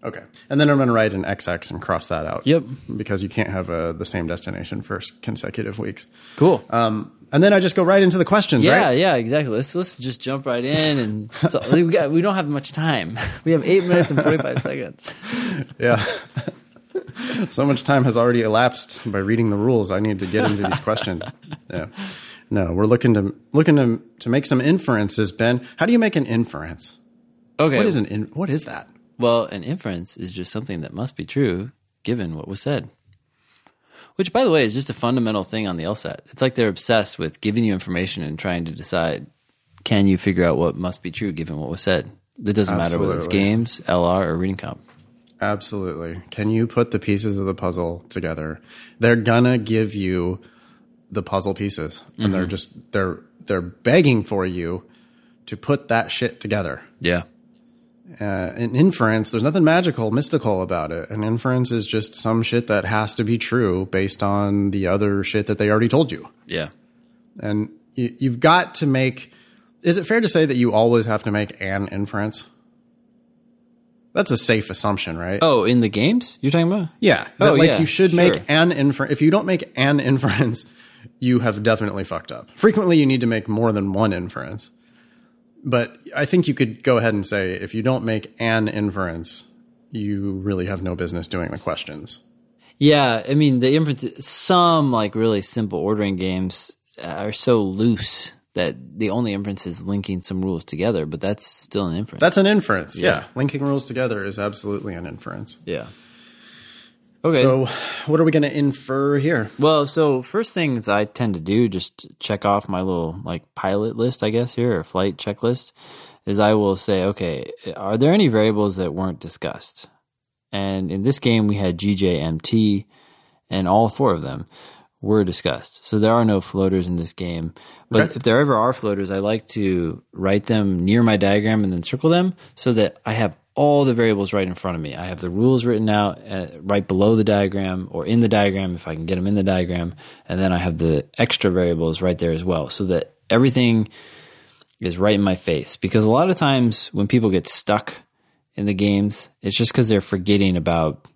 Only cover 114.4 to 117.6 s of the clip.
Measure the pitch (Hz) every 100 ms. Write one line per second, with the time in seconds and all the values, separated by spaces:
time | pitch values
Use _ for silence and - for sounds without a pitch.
114.4 | 120 - 120 98 80 92 98 - - 101
115.4 | 117 127 - _ - - - - - 101
116.4 | 104 107 104 95 - 98 92 98 90 71
117.4 | - -